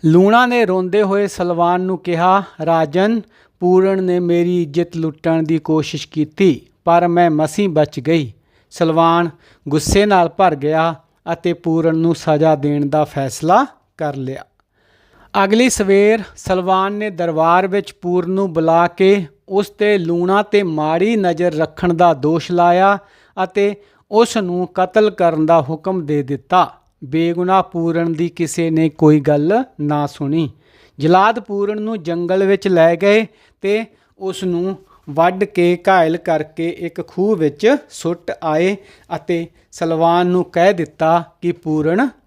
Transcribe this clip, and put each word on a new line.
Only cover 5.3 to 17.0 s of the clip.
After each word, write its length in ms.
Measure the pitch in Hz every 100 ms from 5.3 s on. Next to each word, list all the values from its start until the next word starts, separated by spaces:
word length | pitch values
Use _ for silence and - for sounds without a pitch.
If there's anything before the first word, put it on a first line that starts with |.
| 165
ਦੀ 160 | 156 160
ਕੋਸ਼ਿਸ਼ 500 | 156 156 147 147 -
ਕੀਤੀ, 520 | 156 151 - 190 131 _ _
ਪਰ 240 | - 170 175
ਮੈਂ 220 | 170 175
ਮਸੀਂ 380 | 151 151 - 202
ਬਚ 320 | 156 147 -
ਗਈ।" 320 | 127 165 131 - _ _ _
ਸਲਵਾਨ 600 | - 165 160 165 170 170 - _ _ -
ਗੁੱਸੇ 380 | 147 - 196 208
ਨਾਲ 220 | 196 170
ਭਰ 260 | - 190
ਗਿਆ 400 | 147 147 160 165 160 _ _ -
ਅਤੇ 200 | 165 180
ਪੂਰਨ 460 | 170 170 160 160 160
ਨੂੰ 160 | 165
ਸਜ਼ਾ 400 | 165 - 151 160
ਦੇਣ 320 | 151 147 147 143
ਦਾ 180 | 151
ਫੈਸਲਾ 640 | 147 - 135 - 156 202 269 _ _ _
ਕਰ 180 | 151 135
ਲਿਆ। 280 | 127 135 - _ _ _ _ _ _ _ _ -
ਅਗਲੀ 260 | 196 220 254
ਸਵੇਰ 520 | - 196 196 208 220 190 -
ਸਲਵਾਨ 560 | - 185 185 190 196
ਨੇ 180 | 208